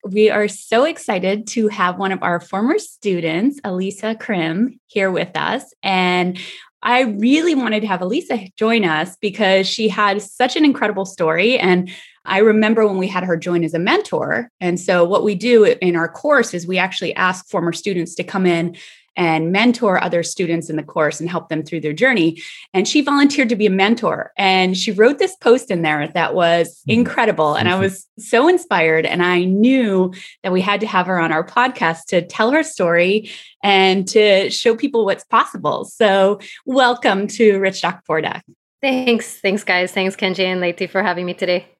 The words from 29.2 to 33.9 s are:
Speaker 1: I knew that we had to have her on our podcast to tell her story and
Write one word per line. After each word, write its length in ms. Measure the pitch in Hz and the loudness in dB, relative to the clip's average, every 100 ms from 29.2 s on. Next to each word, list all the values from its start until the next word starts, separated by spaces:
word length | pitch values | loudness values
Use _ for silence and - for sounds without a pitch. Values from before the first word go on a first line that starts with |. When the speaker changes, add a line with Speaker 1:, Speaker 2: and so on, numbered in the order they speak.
Speaker 1:
I 220 | 175 180 | 0 2
knew 720 | 180 190 233 269 226 190 185 185 - - | 0 2 4 2 2 0 0 -4 -20 -12
that 80 | 196 | -4
we 80 | 185 | -2
had 180 | 185 202 | 0 -2
to 40 | 175 | 0
have 220 | 190 180 | -2 0
her 100 | 180 | 0
on 140 | 165 | 0
our 120 | 160 | -2
podcast 600 | - - 254 - 165 165 - | -2 0 -2 0 -2 -2 -2
to 120 | 180 | -2
tell 300 | 175 - 220 | -2 -2 0
her 100 | 294 | 2
story 640 | 311 - 175 170 175 214 214 - - _ | -2 -2 0 2 2 0 -4 -18 -20 _
and 420 | 202 196 190 | 2 4 4